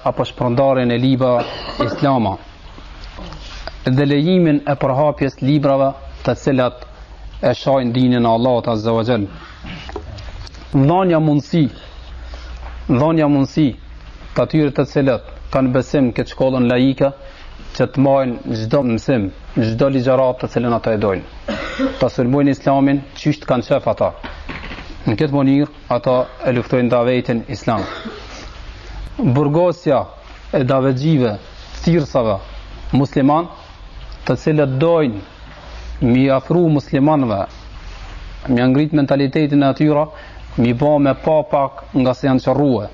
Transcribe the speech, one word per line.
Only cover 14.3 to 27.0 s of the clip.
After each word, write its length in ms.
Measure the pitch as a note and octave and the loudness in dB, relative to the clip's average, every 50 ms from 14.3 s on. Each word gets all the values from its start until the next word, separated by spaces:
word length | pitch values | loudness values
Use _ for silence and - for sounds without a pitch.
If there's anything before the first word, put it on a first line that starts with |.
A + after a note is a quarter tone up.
| - | -2
të 80 | - B2 | -2 -2
atyre 300 | - - D#3 D3 C#3 C3+ | 0 2 2 2 2 2
të 100 | - C3+ - | 0 -2 0
cilët 380 | - B2+ C3+ C3+ A#2+ G#2+ - - - - - - - | 0 2 2 2 2 0 -2 -10 -18 -16 -12 -2 0
kanë 200 | C3+ C3 B2+ B2+ | 0 2 2 2
besim 360 | B2+ B2 - - D3 C3 A#2+ - | 0 0 2 2 2 2 2 0
këtë 180 | - A#2+ - - | -2 -6 -6 -2
shkollën 340 | - C3 C3 C3+ B2+ B2 | 0 0 0 2 2 2
laike, 440 | A#2+ B2 B2 C3 C3+ C3 - C3+ C#3 - - - - - - - - - - - - - | 2 4 4 4 2 2 2 0 0 0 -4 -18 -20 -18 -18 -20 -18 -18 -18 -16 -12 -2
që 80 | - B2+ B2 - | -2 -2 0 2
të 80 | C3+ | 2
marrin 320 | C3+ C#3 C3+ C3+ C3 B2 A#2 - - C3+ | 4 4 4 4 2 0 -4 -6 -6 -6
çdo 320 | A#2+ G#2+ A2 A2+ D#3 C#3+ C3 | -4 -4 -2 0 0 2 2
mësim, 440 | A#2+ A2+ G#2+ - - C#3 A2+ G2 F#2 - - - - - | 2 0 0 0 0 0 0 0 -2 -6 -10 -16 -6 -2
çdo 340 | C3 A2+ A2 A2+ A2+ C#3+ C#3 C3+ | 0 0 0 2 2 2 2 2
ligjërat 480 | C3 A#2+ C3+ C3 C3+ C3 B2+ B2 - | 2 2 2 4 4 2 2 0 -2
të 80 | C3+ A2+ - | -6 -4 -2
cilën 220 | A#2+ A#2+ A#2+ A#2 | -2 0 0 0
ata 200 | A2 - A#2 A2 | 0 0 0 0
e 40 | G#2 | 0
dojnë. 220 | A2 G2+ F#2+ E2+ - - - - - - - - - - - - C4+ C4+ - - | 2 0 0 -2 -6 -12 -16 -14 -10 -8 -8 -8 -8 -10 -4 -4 -4 -2 0 0
Ta 100 | - - | -2 0
sulmojnë 460 | - - B2 A#2+ C3+ C#3+ C#3+ C#3+ C3 | 0 0 0 2 2 2 2 2 0
Islamin, 480 | - - C#3 C#3 C#3 C3+ C#3 C#3 C#3 C#3 - - | 0 0 2 2 4 4 2 2 0 -4 -10 -14
çysh 300 | - - D3+ D3 - - | -4 -2 -2 -2 -2 -2
kanë 220 | - C3 A#2+ - | -2 -2 -2 0
qef 200 | - - G#2+ - A#2+ | 0 -2 0 0 -2
ata. 200 | G#2 - G#2 F2 - - - - - - - - - - - - - - - - - - - | 0 0 0 -2 -2 -6 -16 -16 -14 -14 -14 -14 -14 -12 -12 -14 -14 -14 -14 -16 -14 -6 -4
Në 100 | C3+ A2 G#2 | -2 0 0
këtë 160 | D#3 C#3+ C#3 | 0 0 2
mënyrë, 340 | C#3+ C3+ C3+ C#3 C#3+ D3 D3 - - - - B2 | 2 2 4 4 4 2 0 -4 -14 -4 -2 -2
ata 220 | A#2+ - C3+ B2 B2+ B2 - - - - | 0 2 2 2 2 0 -2 -6 -6 -2
e 100 | C3+ A#2+ | -2 0
luftojnë 320 | B2 A2+ - C3+ B2+ B2 A#2 | 0 0 0 0 0 2 2
davetin 540 | B2 A#2+ | 2 2